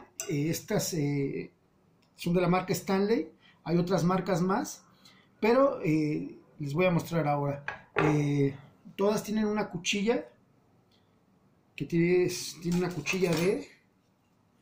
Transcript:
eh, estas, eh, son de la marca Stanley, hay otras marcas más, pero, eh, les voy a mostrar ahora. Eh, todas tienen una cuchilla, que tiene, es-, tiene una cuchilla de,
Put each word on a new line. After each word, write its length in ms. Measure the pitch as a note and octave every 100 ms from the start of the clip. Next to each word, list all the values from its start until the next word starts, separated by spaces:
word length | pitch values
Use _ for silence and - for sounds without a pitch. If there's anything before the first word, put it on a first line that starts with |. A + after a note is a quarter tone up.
| - - -
eh, 200 | D3 D#3
estas, 440 | D#3+ - G3+ -
eh, 580 | E3+ C#3+ C#3+ C#3 - - _ _ _ _ _ _ -
son 180 | F3
de 80 | F3+
la 60 | F3
marca 240 | F3+ F3+
Stanley, 580 | F3 - F#3+ G3+ B3+ - - - _ -
hay 120 | E3+
otras 280 | F3 F3+ E3+
marcas 360 | F#3 G3 E3+
más, 440 | F#3 A3 D#4 - _ _ - - _ -
pero, 400 | G#3+ B3+ C#4 -
eh, 540 | E3 D#3 D3+ D#3+ C#4 - - -
les 140 | C#3+
voy 120 | D3+ F#3
a 60 |
mostrar 360 | E3 - E3 D3
ahora. 380 | D3 C#3+ C#3+ - - - -
Eh, 600 | D3+ D3+ C#3+ C#3+ C#3 - - _ - -
todas 260 | G3+ A3
tienen 240 | - G#3+ G#3+
una 220 | G#3+ G#3
cuchilla, 600 | F3 - G#3 G#3+ C4 - _ _ _ _ _ _ _ _ _ _ _ _ _ _ -
que 100 | C#3
tiene, 400 | E3+ F3 F3+ F3+
es-, 320 | - - -
tiene 160 | E3+ F3
una 120 | F3
cuchilla 420 | D3+ - F#3+ E3+
de, 360 | D#3+ F3 C#4 - - _ _ _ _ _ _ _ _